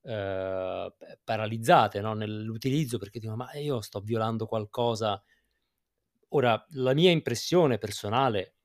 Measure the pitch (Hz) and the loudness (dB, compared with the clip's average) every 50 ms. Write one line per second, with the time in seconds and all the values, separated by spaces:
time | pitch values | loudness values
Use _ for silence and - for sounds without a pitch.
0 | _ 151 113 104 98 98 95 95 95 95 95 92 92 92 92 92 90 95 _ _ | _ -6 -6 -4 -4 -4 -4 -4 -4 -4 -4 -4 -4 -4 -6 -6 -8 -10 _ _
1 | - - - _ _ - 113 107 110 107 113 113 113 135 175 147 113 101 - 101 | -20 -20 -20 _ _ -4 -4 -2 -2 -4 -4 -2 4 6 8 8 6 4 0 -4
2 | 101 110 107 107 107 104 107 107 107 113 110 113 - 135 131 156 156 123 120 110 | -4 -4 -4 -4 -6 -6 -6 -6 -8 -8 -8 -6 -4 -2 0 0 -2 -2 -4 -8
3 | 98 95 _ 120 107 110 110 113 127 - - 147 147 147 139 117 104 - - - | -8 -8 _ -10 -8 -8 -8 -8 -8 -8 -10 -8 -4 -4 -4 -4 -6 -8 -10 -10
4 | 98 107 117 110 110 113 113 110 113 - 113 110 107 - - - 120 117 113 104 | -6 -4 -2 -2 0 -2 -2 -4 -4 -4 -4 -4 -4 -4 -4 0 0 0 0 0
5 | 113 107 101 98 _ _ _ _ _ _ _ _ _ _ _ _ _ _ _ _ | 0 -2 -2 -2 _ _ _ _ _ _ _ _ _ _ _ _ _ _ _ _
6 | _ _ _ _ _ _ - 147 123 120 110 107 _ _ 151 131 127 127 131 151 | _ _ _ _ _ _ 0 2 4 4 2 2 _ _ -6 -2 0 2 4 6
7 | 170 185 170 156 - - 120 - - - 160 180 170 139 120 98 - 101 104 - | 6 6 6 4 2 -2 -4 -4 -2 2 4 4 4 4 2 0 -2 -8 -8 -6
8 | - 104 107 123 139 127 107 98 92 - _ _ | -4 0 2 2 2 2 2 0 -4 -4 _ _